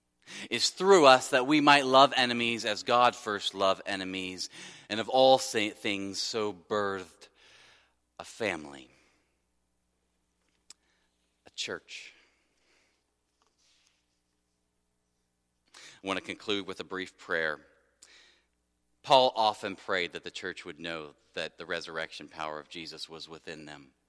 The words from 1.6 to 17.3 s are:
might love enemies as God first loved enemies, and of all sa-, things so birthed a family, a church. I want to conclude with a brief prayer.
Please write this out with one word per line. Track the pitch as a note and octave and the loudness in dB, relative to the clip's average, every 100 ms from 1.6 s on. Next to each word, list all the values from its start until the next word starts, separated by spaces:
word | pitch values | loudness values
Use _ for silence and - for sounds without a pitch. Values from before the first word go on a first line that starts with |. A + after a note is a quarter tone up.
might | D3 C#3+ C3 | 6 6 6
love | C3 C3+ B2 | 6 6 6
enemies | B2 A#2+ A#2 A#2 | 0 0 -2 -2
as | A2 G#2 | -4 -6
God | - A#2+ B2 | 0 4 4
first | - - G2+ - | 2 -6 -6 -6
loved | F#2+ G2 F2+ E2+ | 0 0 0 -4
enemies, | G2 F#2+ F#2 F#2 F#2 - - - - - | -8 -6 -8 -8 -10 -12 -14 -20 -20 -10
and | G#2 | -6
of | A2 | -2
all | C3 C3 C3 | 4 6 6
sa-, | - A#2 G#2 | 2 -4 -4
things | F#2+ A#2 G2 G2 F#2+ | -6 -6 -6 -6 -8
so | - A#2 G#2 | -6 -4 -6
birthed | F#2 _ G#2+ G2+ G2 F2+ _ - _ _ - - _ _ _ _ _ | -8 _ -4 -4 -6 -12 _ -20 _ _ -20 -20 _ _ _ _ _
a | |
family, | F2 - A2 E2+ D2 C#2 B1+ _ _ _ _ _ _ _ _ _ _ _ _ _ _ _ _ _ _ - _ _ _ _ _ _ - | -20 -6 -4 -4 -8 -18 -20 _ _ _ _ _ _ _ _ _ _ _ _ _ _ _ _ _ _ -20 _ _ _ _ _ _ -20
a | |
church. | - - F2+ - - - _ _ _ _ _ _ _ _ _ _ _ _ _ _ _ _ _ _ _ _ _ _ _ _ _ _ _ _ _ _ _ _ _ _ _ _ - | -12 -8 -10 -12 -20 -20 _ _ _ _ _ _ _ _ _ _ _ _ _ _ _ _ _ _ _ _ _ _ _ _ _ _ _ _ _ _ _ _ _ _ _ _ -20
I | - - F#2+ | -20 -14 -6
want | F#2+ | -6
to | |
conclude | - F2+ - G2+ F#2 | -6 -14 -4 -6 -4
with | F#2 | -12
a | |
brief | F2 F#2+ F#2 _ | -10 -10 -10 _
prayer. | - | -6